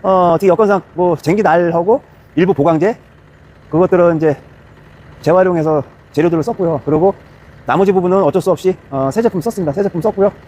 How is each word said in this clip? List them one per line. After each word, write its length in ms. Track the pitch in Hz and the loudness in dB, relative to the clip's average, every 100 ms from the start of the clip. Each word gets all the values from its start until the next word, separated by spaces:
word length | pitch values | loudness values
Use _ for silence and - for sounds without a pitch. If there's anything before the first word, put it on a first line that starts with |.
어, 300 | 196 190 175 | 0 2 2
어떻게 140 | 165 196 | 2 2
여건상 320 | 170 208 196 - | 2 2 0 -4
뭐 220 | 160 180 160 | -4 -2 -2
쟁기 260 | - 202 | -2 0
날하고 600 | 190 165 175 170 175 262 - - - - | 2 2 0 -2 0 -2 -2 -20 -8 -2
일부 180 | 180 | 0
보강제, 440 | 190 151 160 185 247 - - - - - - - | 2 0 2 0 -4 -14 -20 -20 -20 -20 -20 -6
그것들은 460 | 156 180 180 170 160 | 0 2 4 2 2
이제 180 | 156 143 - - - - - - - - | 0 -2 -8 -20 -20 -20 -20 -20 -20 -8
재활용해서 600 | - 180 185 175 156 151 131 - _ | 0 2 2 0 0 -2 -4 -16 _
재료들을 300 | - 170 165 | -2 0 0
썼고요. 400 | 151 - 170 151 | -4 -4 -4 -4
그리고 300 | - 156 190 190 - - - - - | -2 0 0 -2 -14 -20 -20 -14 -4
나머지 260 | 143 196 | 0 2
부분은 300 | 185 180 190 | 0 2 2
어쩔 180 | 190 185 | 0 0
수 80 | 190 | -2
없이, 260 | 160 185 185 - | -2 -2 -4 -8
어, 200 | 139 135 | -4 -4
새 100 | 160 | -2
제품 180 | 233 185 | -2 -2
썼습니다. 320 | 233 220 156 | -6 -4 -4
새 100 | 143 | -2
제품 180 | 202 175 | -4 -2
썼고요. 320 | 185 - 196 - | -4 0 -2 -2